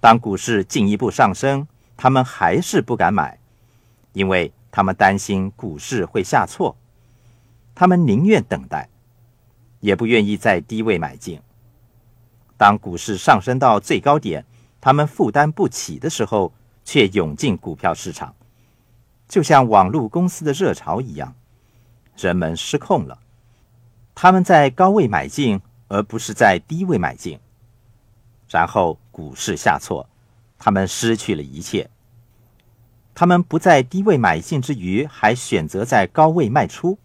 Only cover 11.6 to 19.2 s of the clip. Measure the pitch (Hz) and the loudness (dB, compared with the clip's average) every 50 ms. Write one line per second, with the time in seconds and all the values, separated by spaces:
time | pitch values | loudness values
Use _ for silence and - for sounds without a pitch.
11.6 | _ _ _ _ _ _ _ _ _ _ _ _ _ _ _ _ _ _ _ _ | _ _ _ _ _ _ _ _ _ _ _ _ _ _ _ _ _ _ _ _
12.6 | 107 101 101 101 - 98 87 85 - - 104 90 - - 135 104 92 - 127 131 | 4 4 4 4 -2 -8 -10 -8 -6 -6 -8 -2 4 4 4 4 2 -2 -2 2
13.6 | 139 127 110 101 - - 160 101 - 143 143 151 - 107 80 71 - _ _ _ | 4 4 4 4 2 -2 -2 0 2 2 2 2 0 -4 -6 -6 -8 _ _ _
14.6 | _ _ _ _ - 135 135 147 151 151 - - 185 - - 143 147 151 151 - | _ _ _ _ 2 2 4 4 2 -2 0 -2 -2 0 2 2 2 2 0 -2
15.6 | 196 127 - - - - 78 - - - - - 113 - 117 104 95 82 _ _ | -2 -2 -2 -8 -12 -12 -12 -8 -8 -8 -4 -4 -4 -2 0 -2 -2 -2 _ _
16.6 | _ _ _ _ _ - - 147 113 95 92 104 87 78 73 - - 139 95 82 | _ _ _ _ _ -2 2 2 2 4 2 -2 -2 -2 -6 -6 -4 -4 -4 -4
17.6 | - - 80 - - 90 80 - - 95 78 - - 65 - _ _ _ _ _ | -6 -12 -12 -4 -4 -4 -4 -4 -8 -14 -14 -14 -16 -18 -18 _ _ _ _ _
18.6 | _ _ _ _ _ _ _ _ _ _ _ _ | _ _ _ _ _ _ _ _ _ _ _ _